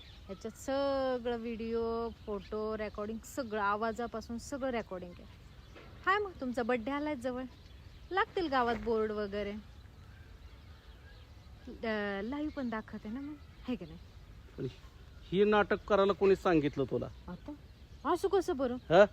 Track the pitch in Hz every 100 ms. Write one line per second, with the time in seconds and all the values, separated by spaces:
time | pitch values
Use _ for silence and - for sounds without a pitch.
0 | - - - 190 220 - - 269 277 269
1 | 262 247 240 233 233 226 226 226 226 226
2 | 233 220 - 202 180 214 214 214 208 214
3 | 208 226 - - 233 214 202 208 226 214
4 | 233 220 - 233 - 285 262 233 - 185
5 | 180 175 - - - - - - - -
6 | - 415 392 - 254 240 226 247 214 285
7 | 302 285 254 247 254 - - - - -
8 | - 359 440 - 330 262 233 226 214 220
9 | 214 214 202 208 202 214 - - - -
10 | - - - - - - - - - -
11 | - - - - - - 254 208 226 214
12 | 202 196 220 285 302 285 240 220 214 214
13 | 214 247 285 294 - - - 240 160 170
14 | - - - - - - 131 - - -
15 | - - - 180 208 214 202 - - 196
16 | 196 185 196 185 190 160 143 143 131 120
17 | 123 - - 180 - 294 - - - -
18 | 269 349 381 381 - 254 262 247 - 170
19 | 202